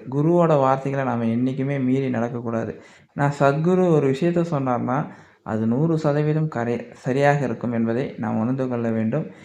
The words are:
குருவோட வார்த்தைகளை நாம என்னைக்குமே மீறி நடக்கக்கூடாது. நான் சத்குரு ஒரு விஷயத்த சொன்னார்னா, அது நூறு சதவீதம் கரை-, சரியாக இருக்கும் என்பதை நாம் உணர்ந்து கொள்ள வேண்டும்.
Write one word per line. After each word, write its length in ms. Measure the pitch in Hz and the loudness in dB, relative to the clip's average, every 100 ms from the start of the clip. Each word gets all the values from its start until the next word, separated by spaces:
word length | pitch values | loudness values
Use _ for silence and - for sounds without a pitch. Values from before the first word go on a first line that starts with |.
| - | -6
குருவோட 480 | 135 156 175 165 147 | 0 2 4 4 4
வார்த்தைகளை 460 | 131 131 139 139 | 4 2 0 -2
நாம 200 | 131 117 | -2 0
என்னைக்குமே 600 | 113 117 127 131 135 139 | 0 0 0 -2 -2 -2
மீறி 260 | 127 131 135 | 0 0 0
நடக்கக்கூடாது. 600 | 120 120 120 120 113 110 - - - _ - | -2 -2 -4 -4 -4 -4 -8 -14 -20 _ -2
நான் 160 | 143 143 | -2 4
சத்குரு 520 | 143 151 165 185 180 | 2 4 2 2 4
ஒரு 200 | 156 139 | 4 2
விஷயத்த 340 | 135 170 175 170 | 2 0 0 0
சொன்னார்னா, 480 | 147 131 120 117 135 190 - - _ | -2 0 -2 -2 -2 -4 -10 -20 _
அது 240 | - 110 110 | -6 -2 0
நூறு 320 | 123 160 160 | 0 0 0
சதவீதம் 500 | 151 147 151 151 156 | 0 0 0 0 -2
கரை-, 440 | 117 117 120 - | -2 -2 -4 -6
சரியாக 520 | - - 131 143 143 | -10 -4 2 4 2
இருக்கும் 280 | 127 113 123 | 0 -4 -2
என்பதை 420 | 117 113 113 143 - | 0 0 0 -4 -4
நாம் 200 | 113 113 | -4 -2
உணர்ந்து 300 | 113 135 131 | 0 -2 -2
கொள்ள 220 | 120 117 | -2 -2
வேண்டும். 360 | 110 110 143 - - | 0 0 -2 -4 -12